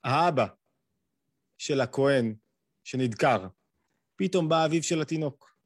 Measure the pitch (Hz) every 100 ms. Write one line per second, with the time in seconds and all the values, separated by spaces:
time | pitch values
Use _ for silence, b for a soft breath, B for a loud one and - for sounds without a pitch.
0 | 135 139 175 139 107 - _ _ _ _
1 | _ _ _ _ _ _ - 139 127 -
2 | 139 139 113 107 _ _ _ _ - 127
3 | 127 110 147 113 92 _ _ _ _ _
4 | _ _ 190 185 156 160 160 165 151 165
5 | 151 160 151 - _ _